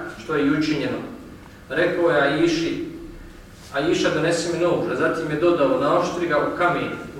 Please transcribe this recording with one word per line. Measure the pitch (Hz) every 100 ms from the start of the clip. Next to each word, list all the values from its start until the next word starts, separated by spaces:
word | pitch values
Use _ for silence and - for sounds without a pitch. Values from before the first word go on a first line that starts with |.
| - -
što | -
je | 147 139
i |
učinjeno. | 156 156 139 123 - - - - - - - -
Rekao | 156 175 - 170
je | 147
Aiši: | 139 156 170 - 165 - - - - - - - - - -
"Aiša, | 139 165 - 170
donesi | 160 165 170 170
mi | 165
nož", | 175 - -
a | 127
zatim | 160 160 156
je | 151
dodao: | 175 151 135 127
"Naoštri | 143 175 175 175 156
ga | 151
u | - -
kamen." | 175 139 - - -